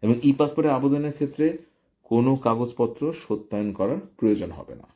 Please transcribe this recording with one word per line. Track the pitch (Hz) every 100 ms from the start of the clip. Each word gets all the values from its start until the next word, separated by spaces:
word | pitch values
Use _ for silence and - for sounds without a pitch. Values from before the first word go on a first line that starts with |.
এবং | 107 117
ই | 143
পাসপোর্টের | 139 147 151 156
আবেদনের | 131 139 143 147
ক্ষেত্রে | 143 143 139 156 160 - _ _ _
কোনো | _ 113 123 135
কাগজপত্র | 120 113 120 120 117 117 147
সত্যায়ন | 160 - 107 - 104 104
করার | 98 98 165 - _
প্রয়োজন | 113 104 87
হবে | 85 -
না। | - -